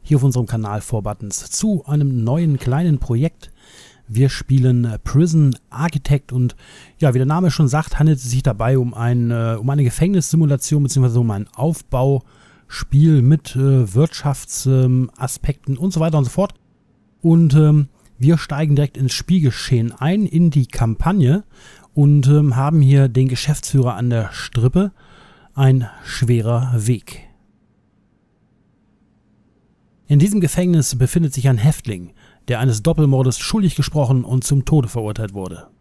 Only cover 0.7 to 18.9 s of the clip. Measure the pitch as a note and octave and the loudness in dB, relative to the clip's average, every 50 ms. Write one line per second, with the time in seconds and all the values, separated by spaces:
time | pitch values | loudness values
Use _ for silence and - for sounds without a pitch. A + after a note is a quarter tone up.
0.7 | G#2 G#2+ - - B2 G#2+ F#2+ G#2 G#2 - - G2+ - - - - - - - A3 | -8 -8 -8 -6 -8 -6 -6 -8 -10 -10 -12 -12 -12 -12 -12 -10 -8 -4 -2 -2
1.7 | G#3 E3+ - - C#3+ D3 C#3+ C#3 C3 B2 A2 A#2 C3 E3 E3+ D#3+ C#3+ B2+ - B2 | -2 -4 -4 -2 -2 0 0 0 -2 -2 -2 -2 -2 0 0 -2 -2 -2 -2 -2
2.7 | C3 D3 F3 E3+ D3 B2+ - - A#2 A#2 D3 E3 _ _ - - - _ _ - | -2 0 0 0 0 -2 -2 -4 -2 -2 -2 -2 _ _ -20 -20 -20 _ _ -20
3.7 | - - - - _ _ _ - G#2 A#2 C3+ C3+ - - - - C3+ C3+ B2 B2+ | -20 -20 -20 -20 _ _ _ -6 0 2 2 2 0 -4 -2 0 2 2 4 4
4.7 | B2 B2 A#2+ A#2 A2 G#2 - - - C#3 E3+ E3+ D#3+ D#3+ D3 C3+ A#2+ - _ _ | 2 2 0 -2 -4 -8 -8 0 2 2 2 4 4 4 2 2 0 -2 _ _
5.7 | - - D#3 F3 - C#3+ - - D3 C#3 _ - A#2+ B2+ B2 A#2+ - - - - | -8 -6 -6 -4 -4 -4 -2 0 -2 -2 _ -4 -2 -2 -2 -2 -4 -8 -20 -20
6.7 | - - - - _ _ D#3+ C#3 A#2+ C3 C3 C3+ D3+ F3 F#3 E3+ - - D#3 C3 | -20 -20 -20 -20 _ _ 0 0 2 2 0 0 0 2 0 0 2 2 0 2
7.7 | C3+ D3+ D3+ - - - D3 D#3 D#3 C3 B2+ A#2+ A#2+ C3 - C3+ A2 G2+ A2+ A#2+ | 2 -2 -2 -2 0 2 2 2 2 0 -2 -4 -4 0 0 0 -2 0 -2 0
8.7 | C3+ C3 B2 B2 - A2 A#2 A#2+ A#2+ B2 A#2 A#2 A#2+ A#2 A2+ A2+ A2+ A2 A2 C3 | 0 0 0 -2 -4 -4 -2 0 0 0 0 0 -2 -2 -2 -2 -4 -4 -4 -2
9.7 | C#3 D3 C#3 A#2 - - D#3+ F#3 G3+ F#3 - - - E3 D#3+ C#3+ C#3+ C3+ - - | 0 0 0 0 0 0 0 0 2 0 0 0 0 0 2 2 0 -2 -2 -2
10.7 | D3+ D3 C#3+ C3 - C#3 C3 B2 A2+ B2 A#2+ A2+ G#2 G2 G#2 - _ - A2 - | -2 0 0 0 0 2 0 2 2 0 0 0 -2 -6 -8 -10 _ -6 -4 -4
11.7 | E3 - - _ - B2+ B2+ C#3 C#3 C3 - _ _ _ _ _ _ _ _ _ | -4 -6 -8 _ -4 -2 0 0 0 -2 -4 _ _ _ _ _ _ _ _ _
12.7 | - - - - B2+ C#3 D#3 E3 D#3 C#3 A#2+ C3 D#3 D3+ _ - - C3 C3+ C#3 | -12 -12 -6 0 2 2 4 4 4 4 4 4 2 2 _ -8 -6 -2 0 2
13.7 | C3+ C3 B2 G2 F#2 B2 D#3 D#3+ - - - D3 C3+ - - - - - - C3+ | 2 2 0 0 0 0 0 0 -2 -6 -6 -6 -6 -6 -10 -12 -12 -6 -2 0
14.7 | C3 C3 C3 B2+ B2+ B2+ B2+ - _ - B2+ B2+ - - - - C#3 _ _ - | 2 2 2 2 2 0 -2 -4 _ -10 -8 -8 -8 -4 -4 -4 -4 _ _ -6
15.7 | C3+ C3 E3 G3 F3+ E3 D#3+ E3+ D#3 D3+ C3+ A#2+ - - G3 G3+ - _ _ _ | -6 -4 -4 -4 -2 -2 -2 0 0 0 0 0 -2 -2 -4 -4 -6 _ _ _
16.7 | _ _ _ _ _ _ _ _ _ _ - E3 E3 E3+ E3+ D#3 C3 D#3 D#3 D3+ | _ _ _ _ _ _ _ _ _ _ 2 2 4 4 4 4 4 4 4 6
17.7 | D3+ D3+ C#3+ - _ _ _ _ _ - B2 D3 E3+ D3+ - - D3 C#3 B2+ D3+ | 4 2 2 -2 _ _ _ _ _ 0 2 2 2 2 -2 -6 -4 -4 0 0
18.7 | D3 C#3 D3 C3 | 2 2 0 -2